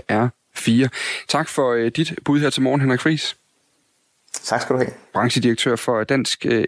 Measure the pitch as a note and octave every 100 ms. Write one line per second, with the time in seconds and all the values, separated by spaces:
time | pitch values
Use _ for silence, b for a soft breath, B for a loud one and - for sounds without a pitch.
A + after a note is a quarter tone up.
0 | - G#2+ A#2+ - _ - - A#2 B2+ B
1 | B B B C#3+ B2+ - C3 A#2 A#2 D3
2 | E3 - - D3 C#3+ C3+ C3 C#3 C3+ B2
3 | D#3+ D#3 - - _ _ _ _ _ _
4 | _ _ _ - - A#2 - B2+ - -
5 | - F#2+ A#2+ - A#2+ A2+ C3 A#2 - A2+
6 | A2 C#3 A2+ - - A#2